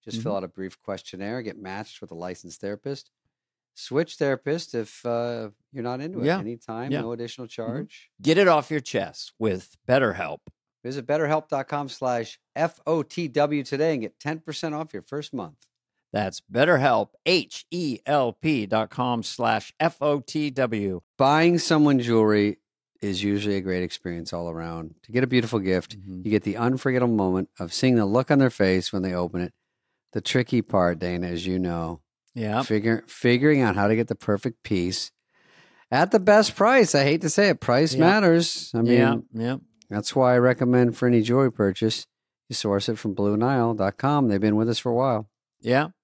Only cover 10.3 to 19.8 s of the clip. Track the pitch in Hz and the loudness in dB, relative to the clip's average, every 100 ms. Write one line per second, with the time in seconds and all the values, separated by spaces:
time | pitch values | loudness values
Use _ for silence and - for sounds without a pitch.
10.3 | 73 - _ _ _ 120 139 123 151 151 | -10 -16 _ _ _ -12 -10 -4 -2 0
11.3 | 156 151 139 135 147 139 - 127 120 113 | -2 -2 -6 -4 -6 -8 -6 -4 -4 -6
12.3 | - _ - 165 - - 160 - - 165 | -12 _ -4 -4 -4 -4 -2 -2 -6 -4
13.3 | 123 147 147 135 139 160 151 107 _ 147 | 0 0 0 -4 -2 0 0 -6 _ -10
14.3 | 160 160 151 165 151 156 98 - 143 147 | -8 -10 -8 -6 -6 -8 -12 -10 -12 -10
15.3 | 127 87 76 _ _ _ _ _ - 98 | -10 -10 _ _ _ _ _ _ -4 -4
16.3 | - _ 110 151 160 135 113 104 _ - | -6 _ 0 4 4 4 2 0 _ 0
17.3 | 180 107 - - 175 160 120 - 147 123 | 0 -2 -14 -10 -6 -4 -6 -2 0 0
18.3 | - 156 143 104 110 110 - 123 120 107 | -2 -2 -2 0 -2 -2 -4 -2 -2 -6
19.3 | - 117 110 - _ | -4 0 0 -4 _